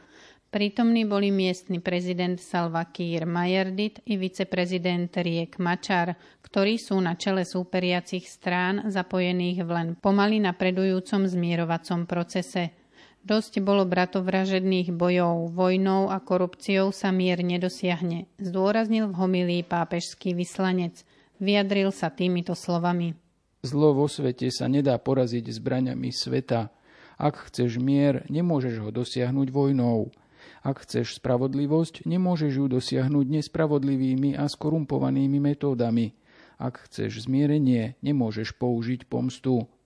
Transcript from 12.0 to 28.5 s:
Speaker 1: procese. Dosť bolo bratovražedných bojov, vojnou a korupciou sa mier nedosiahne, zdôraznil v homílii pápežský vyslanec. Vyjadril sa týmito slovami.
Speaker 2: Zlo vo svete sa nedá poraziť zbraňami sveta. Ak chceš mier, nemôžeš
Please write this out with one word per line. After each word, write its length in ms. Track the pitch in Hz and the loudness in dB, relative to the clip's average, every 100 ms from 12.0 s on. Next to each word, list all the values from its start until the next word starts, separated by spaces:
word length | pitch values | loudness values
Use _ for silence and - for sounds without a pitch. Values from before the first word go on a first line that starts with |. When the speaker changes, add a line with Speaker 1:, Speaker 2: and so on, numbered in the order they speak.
| 170 | -2
Speaker 1:
procese. 640 | 175 175 185 175 180 170 - _ - - _ | -2 -2 -4 -4 -4 -4 -6 _ -20 -20 _
Dosť 400 | 196 214 214 - | -2 0 0 -2
bolo 180 | 196 202 185 | 2 4 4
bratovražedných 1040 | 180 180 196 185 190 190 190 185 185 180 | 2 0 0 0 0 2 0 2 2 0
bojov, 560 | 170 175 180 175 170 165 170 | 0 2 4 2 0 -2 0
vojnou 560 | 185 185 190 190 196 | 2 4 4 2 0
a 80 | 190 | -2
korupciou 720 | - 185 180 - - 196 190 | 0 0 0 -4 -2 2 2
sa 160 | 196 196 | 0 0
mier 320 | 185 185 175 | 2 2 2
nedosiahne, 880 | 175 175 180 - 180 170 175 170 175 - | 0 0 -2 -2 -2 0 -2 -4 -8 -10
zdôraznil 720 | 196 185 190 214 220 220 214 | -6 0 2 2 2 0 0
v 60 | 175 | 0
homílii 460 | 185 185 175 175 | 0 2 2 0
pápežský 720 | 170 175 165 170 - - 190 175 | 0 -2 0 -2 -6 -6 -4 -2
vyslanec. 640 | 180 - 190 185 175 - - _ _ - | -4 -2 0 0 -2 -6 -20 _ _ -4
Vyjadril 480 | 196 202 196 202 196 | 2 2 2 2 2
sa 240 | 196 165 | 0 -4
týmito 400 | - 180 180 175 | 0 0 0 -2
slovami. 640 | 170 - 175 175 175 170 165 _ _ _ _ | -4 -2 0 0 0 -2 -6 _ _ _ _
Speaker 2:
Zlo 320 | 127 135 151 139 | -4 4 4 4
vo 100 | 147 | 2
svete 400 | - 135 123 127 | 0 -4 -2 -2
sa 160 | - 123 | -2 0
nedá 300 | 139 139 120 | 2 2 2
poraziť 500 | - 135 123 120 117 | 2 0 0 -2 -6
zbraňami 640 | 113 113 127 131 127 127 | -6 -4 -2 -2 -4 -6
sveta. 540 | 123 - 127 - 117 107 - _ - - - | -6 -4 -4 0 -2 -2 -10 _ -20 -20 -4
Ak 300 | 147 - - | -2 -2 -6
chceš 320 | - 123 117 | -2 -2 0
mier, 480 | 131 139 143 131 - | 2 4 4 0 -2
nemôžeš 560 | 147 175 | -2 0